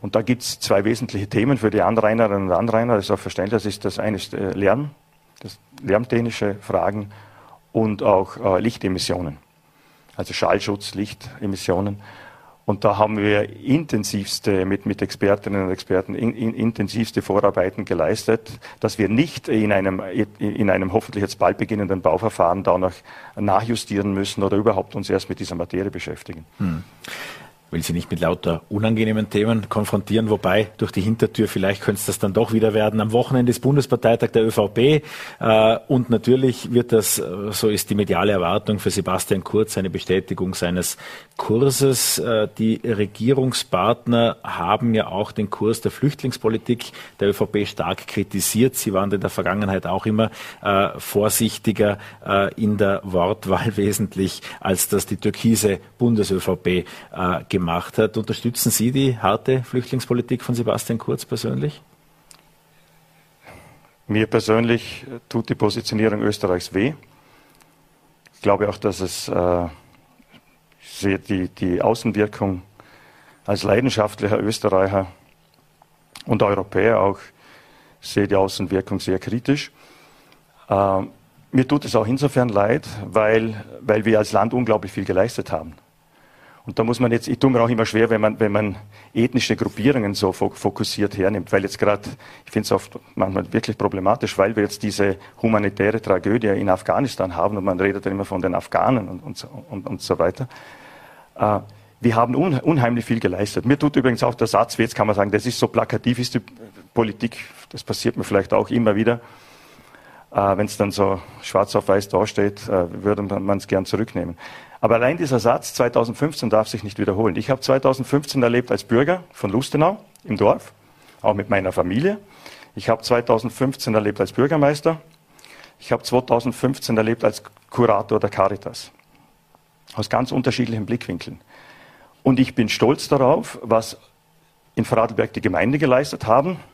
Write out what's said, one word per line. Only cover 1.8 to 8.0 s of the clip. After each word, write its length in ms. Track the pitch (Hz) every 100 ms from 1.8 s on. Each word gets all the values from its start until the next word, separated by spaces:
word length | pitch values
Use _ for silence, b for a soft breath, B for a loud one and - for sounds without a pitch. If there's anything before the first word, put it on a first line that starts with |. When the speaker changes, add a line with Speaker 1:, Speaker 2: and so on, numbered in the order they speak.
Speaker 1:
Anrainerinnen 680 | 92 110 107 113 110 101 95
und 20 |
Anrainer. 420 | 87 113 110 120
Das 120 | 110 98
ist 40 |
auch 80 | 101
verständlich. 360 | - - 101
Das 120 | 113 104
ist 180 | 98
das 140 | 104 95
eine 200 | 104 101
ist, 140 | -
äh, 180 | - 98
Lärm, 400 | 92 98 113 147 - _ _ _ _
das 180 | - - _ 135
lärmtechnische 720 | - 101 120 117 117 113 104 101
Fragen 480 | - 95 87 104 101 104 B B B B _
und 300 | - 110 104